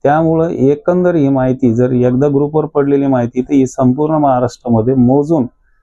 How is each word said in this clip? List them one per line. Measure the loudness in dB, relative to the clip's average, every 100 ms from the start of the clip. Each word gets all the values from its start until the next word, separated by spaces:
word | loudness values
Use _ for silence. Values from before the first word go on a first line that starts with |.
त्यामुळं | 0 0 0 0 -2
एकंदर | 0 0 0 -2 0 0 0
ही | 0
माहिती | 0 0 0 0
जर | 0 0
एकदा | 0 0 0 0
ग्रुपवर | 0 0 -2 -2
पडलेली | -2 0 0 0
माहिती | -2 -2 -4
तर | -2
ही | 0 0
संपूर्ण | 0 0 0 -2 0
महाराष्ट्रामध्ये | 0 0 -2 -6 -2 0 2 2
मोजून | 2 2 2 -2 -2 _ _ _